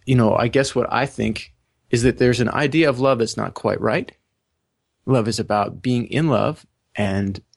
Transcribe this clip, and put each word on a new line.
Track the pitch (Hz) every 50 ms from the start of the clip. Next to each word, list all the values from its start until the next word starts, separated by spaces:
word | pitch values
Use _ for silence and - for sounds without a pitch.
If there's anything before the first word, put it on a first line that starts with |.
| -
you | - 131
know, | 123 113 107 -
I | - 117 120
guess | 113 135 135 - -
what | 127 117 - -
I | 113 131
think | 131 - - 113 110 110 - - - _ _ _ _ _ _ _ _
is | - 120 117
that | 127 113 -
there's | 127 123 120 110
an | 123 -
idea | - - 147 143 131 160 165 147
of | 131 120
love | 131 135 135 117
that's | 113 110 - 113
not | 107 92 -
quite | - - 110 98 -
right. | 113 110 117 170 - - - _ _ _ _ _ _ _ _ _ _ _ _ _ _ _ _ _ -
Love | 120 131 127 107 110
is | 110 -
about | 104 - 104 104 101 - - -
being | - 127 123 120 117 -
in | - 139 160 160
love | 127 104 104 123 156 - - _ _ _ _ _ -
and | - 104 98 95 98 101 98 98 - - _ _